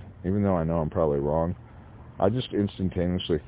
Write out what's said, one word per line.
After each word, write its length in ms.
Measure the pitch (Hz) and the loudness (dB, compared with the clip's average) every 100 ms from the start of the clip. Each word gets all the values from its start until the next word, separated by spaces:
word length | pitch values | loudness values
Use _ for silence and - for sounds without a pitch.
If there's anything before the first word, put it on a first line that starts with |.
| - - | -10 -8
even 200 | 85 101 | -2 2
though 120 | 101 90 | 2 2
I 80 | |
know 160 | 82 82 | 2 0
I'm 100 | 78 | 0
probably 300 | 87 80 71 | 2 2 2
wrong, 360 | 71 80 82 90 - - - - - - | 2 2 0 -2 -12 -20 -20 -20 -20 0
I 100 | 98 | 2
just 240 | 123 - | 2 -2
instantaneously 840 | 101 101 - 92 92 87 90 - 82 | -2 -2 0 -2 0 0 0 0 -2